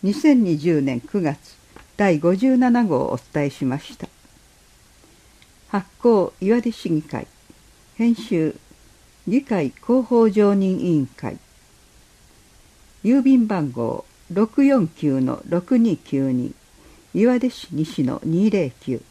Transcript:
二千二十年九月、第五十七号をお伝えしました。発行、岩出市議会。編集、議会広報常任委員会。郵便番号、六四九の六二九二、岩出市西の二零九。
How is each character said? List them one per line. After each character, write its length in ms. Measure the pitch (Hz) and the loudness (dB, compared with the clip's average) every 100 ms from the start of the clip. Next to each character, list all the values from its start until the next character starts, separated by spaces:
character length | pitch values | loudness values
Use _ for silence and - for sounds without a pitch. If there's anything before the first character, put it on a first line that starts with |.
二 100 | 190 | -2
千 300 | 208 311 269 | 2 4 4
二 160 | 202 156 | 4 0
十 240 | 156 156 | 0 0
年 180 | 139 123 | 0 -4
九 220 | - 208 | -4 -4
月、 160 | 160 147 - - _ - - - | -2 -4 -12 -20 _ -20 -20 -2
第 220 | 202 160 | 2 2
五 160 | 170 | 2
十 220 | 185 254 262 | 2 2 4
七 280 | 254 240 | 4 2
号 120 | 226 135 | 2 0
を 160 | 135 | -2
お 60 | 127 - | -6 -6
伝 120 | - | -4
え 60 | 143 | -4
し 140 | - | -4
ま 140 | 135 135 | -6 -6
し 180 | - - | -10 -16
た。 120 | - _ _ _ _ _ _ _ _ _ _ _ _ _ _ _ _ | -18 _ _ _ _ _ _ _ _ _ _ _ _ _ _ _ _
発 180 | 202 180 _ | -8 -8 _
行、 320 | 240 220 175 - | 2 2 2 -4
岩 200 | 185 240 | 0 0
出 120 | 233 | 0
市 180 | 220 - | -6 -4
議 120 | 156 | -4
会。 260 | 151 - - _ _ - _ _ _ | -4 -10 -10 _ _ -20 _ _ _
編 220 | _ 233 233 | _ 0 0
集、 400 | - 170 156 - _ - _ _ _ _ - | -2 -2 -2 -4 _ -20 _ _ _ _ -2
議 160 | 226 | -2
会 260 | 277 208 139 | 0 -2 -2
広 380 | - - 254 240 | -6 -2 0 2
報 200 | 240 226 | 2 2
常 260 | 208 208 | 4 2
任 260 | 202 190 185 | 2 0 -2
委 160 | 180 160 | 0 0
員 100 | 131 | -2
会。 320 | - 123 - _ _ _ _ _ _ _ _ _ _ _ _ _ _ _ _ | -6 -12 -12 _ _ _ _ _ _ _ _ _ _ _ _ _ _ _ _
郵 180 | 202 269 | 0 2
便 240 | 262 269 220 | 4 4 2
番 240 | 196 147 | -2 -4
号、 340 | 120 117 - - _ _ | -4 -6 -6 -12 _ _
六 360 | 175 220 - | -4 -2 2
四 240 | 277 285 160 | 2 2 0
九 320 | - 151 135 | -2 -2 0
の 220 | 131 127 - | -2 -4 -6
六 300 | 170 175 254 | -6 -2 0
二 180 | 233 175 | 2 0
九 360 | - 139 135 | -4 -4 -2
二、 200 | 127 123 - _ _ - - _ | -2 -6 -12 _ _ -20 -20 _
岩 240 | 170 226 247 | 0 0 2
出 100 | 254 | -2
市 200 | - - | -6 -12
西 320 | 170 156 - | -6 -6 -2
の 180 | 131 - | -4 -4
二 260 | - 165 214 | -4 0 0
零 220 | 202 147 - | 0 -4 -6
九。 200 | - 117 - | -8 -8 -8